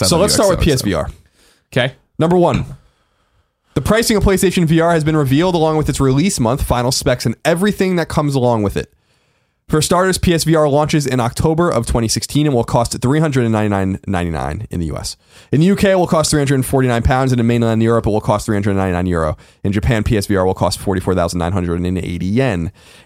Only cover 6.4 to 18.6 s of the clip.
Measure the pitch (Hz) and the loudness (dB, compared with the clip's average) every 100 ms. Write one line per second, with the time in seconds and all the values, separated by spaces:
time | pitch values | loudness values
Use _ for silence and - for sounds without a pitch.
6.4 | 110 139 - 123 123 - 143 123 131 110 | 0 0 -2 -2 -2 -2 -2 -2 -2 -4
7.4 | 151 165 208 - 190 175 156 - 147 139 | -2 0 0 0 0 0 -2 -2 0 0
8.4 | 123 113 101 - - _ _ _ _ _ | 2 2 0 -4 -8 _ _ _ _ _
9.4 | _ _ - 156 - 175 190 180 185 165 | _ _ -2 0 2 2 2 0 2 2
10.4 | 156 160 151 143 151 156 135 127 117 - | 2 2 4 2 2 0 -2 -2 -4 -2
11.4 | 160 160 175 120 113 123 110 117 - 143 | -2 0 0 0 -2 -2 0 -2 -2 0
12.4 | 151 123 113 127 117 - 123 151 160 131 | 0 0 0 0 -2 -2 -2 0 0 0
13.4 | 117 110 107 98 95 98 - 92 87 78 | 0 0 0 0 -2 -4 -4 -4 -2 -4
14.4 | 65 82 113 90 80 - - - _ - | -6 -8 -8 -6 -6 -6 -10 -14 _ -20
15.4 | - 131 175 202 202 190 165 165 147 151 | -4 2 2 4 2 2 2 0 2 0
16.4 | 139 135 127 135 127 117 113 131 131 123 | 0 0 0 0 0 2 2 2 0 0
17.4 | 117 120 117 110 113 117 113 107 - 107 | 2 2 2 2 2 2 0 -2 0 -2
18.4 | - 101 | -2 -2